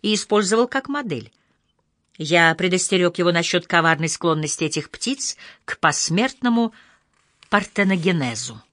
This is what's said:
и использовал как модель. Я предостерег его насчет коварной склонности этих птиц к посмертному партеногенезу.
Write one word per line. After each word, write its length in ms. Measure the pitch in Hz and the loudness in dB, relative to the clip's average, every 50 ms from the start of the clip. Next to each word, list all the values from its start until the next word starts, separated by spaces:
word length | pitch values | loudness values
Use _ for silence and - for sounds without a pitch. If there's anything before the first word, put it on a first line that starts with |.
и 140 | - 208 214 | 0 0 0
использовал 520 | 202 - - 208 208 214 185 220 220 240 240 | 0 0 2 2 2 2 2 2 2 2 2
как 220 | - 269 262 - | 0 -6 -4 -4
модель. 420 | 277 294 285 226 156 120 - - _ _ _ _ _ _ _ _ _ _ _ _ _ _ _ _ _ _ | -6 -6 -4 -6 -6 -8 -8 -12 _ _ _ _ _ _ _ _ _ _ _ _ _ _ _ _ _ _
Я 360 | 160 143 165 170 170 165 165 | -4 0 4 4 4 4 4
предостерег 640 | 165 185 185 180 185 180 - - 185 180 175 175 - | 2 0 0 0 0 0 2 2 2 2 2 2 2
его 120 | 180 175 | 0 2
насчет 360 | 170 170 170 - - 180 175 _ | 2 0 0 0 -2 -2 -2 _
коварной 420 | - 170 160 165 160 147 160 160 | 0 2 4 4 2 2 0 -4
склонности 540 | - - - 170 160 151 156 151 - - 165 | -4 -2 0 0 0 0 -2 -4 -4 -4 -4
этих 260 | 151 151 160 147 - | -4 -4 -4 -8 -8
птиц 480 | - - - 233 269 269 - - - _ - - - _ _ | -12 -8 -6 -6 -6 -4 -6 -8 -8 _ -14 -20 -20 _ _
к 160 | - - - | -12 -10 -2
посмертному 920 | - 160 143 - - - 160 185 226 262 - _ - 247 233 233 233 220 - - - _ _ _ _ _ _ _ _ _ _ _ - _ | 0 0 0 0 -2 -2 0 0 0 -2 -4 _ -2 0 0 2 0 -2 -4 -10 -20 _ _ _ _ _ _ _ _ _ _ _ -10 _
партеногенезу. 1120 | - 202 208 - _ - 202 196 190 180 156 185 180 170 139 123 117 107 - - 117 110 - _ | -2 -2 -2 -2 _ 0 0 2 2 2 2 0 0 0 0 -2 -4 -6 -10 -10 -12 -16 -18 _